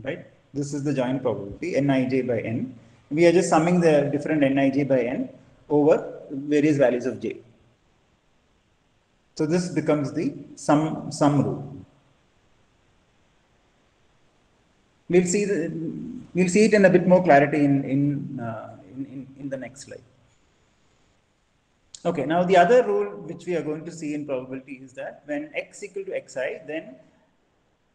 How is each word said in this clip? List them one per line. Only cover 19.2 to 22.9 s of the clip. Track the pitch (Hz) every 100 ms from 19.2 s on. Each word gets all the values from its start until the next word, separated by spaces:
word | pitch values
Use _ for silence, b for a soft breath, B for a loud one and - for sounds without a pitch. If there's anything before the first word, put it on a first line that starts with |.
| 123 -
in | 143
the | 131
next | 120 -
slide. | - - - _ _ _ _ _ _ _ _ _ _ _ _ _ _ _ _ _ _ - 175
Okay, | 165 135
now | 170
the | 180 180
other | 175 247
rule | 202